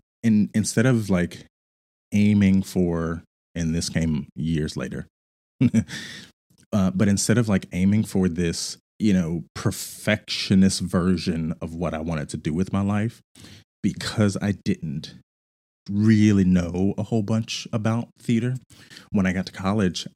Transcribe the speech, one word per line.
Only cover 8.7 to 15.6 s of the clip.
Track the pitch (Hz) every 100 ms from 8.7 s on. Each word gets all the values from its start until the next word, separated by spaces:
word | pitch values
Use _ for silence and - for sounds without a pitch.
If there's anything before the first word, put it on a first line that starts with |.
| - _ -
you | 110
know, | 92 82 85 -
perfectionist | - 110 90 - - - 104 - - - 98 95 -
version | 87 95 87 90 92 82 80 82
of | 85
what | 82 85
I | 78
wanted | 80 80 73
to | 78
do | 78
with | 76 95
my | 98
life, | 101 104 110 - _ _ - - _ _
because | 101 - - - 104 92
I | 101 98
didn't | - 95 80 71 - - _ _ _ _